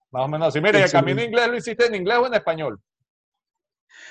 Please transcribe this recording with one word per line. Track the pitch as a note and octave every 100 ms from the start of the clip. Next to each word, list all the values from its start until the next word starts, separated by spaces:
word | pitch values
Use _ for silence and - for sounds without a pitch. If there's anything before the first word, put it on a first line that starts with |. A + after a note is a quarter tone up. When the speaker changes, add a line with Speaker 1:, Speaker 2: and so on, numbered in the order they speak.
| _
Speaker 1:
Más | B2+ C3+
o |
menos | D#3 D#3+
así. | D3
Mira, | F#3+ G3+
¿y |
el |
Speaker 2:
Excelente. | F#3 F3 -
Speaker 1:
camino | - A#3
inglés | A#3 A#3
lo | A#3+
hiciste | A#3 A3 A#3+
en |
inglés | G#3 F3+ A#3+
o | B3+
en |
español? | A3 - D#3+ C#3+ G2 _ _ _ _ _ _ _ _ _ _ _ - -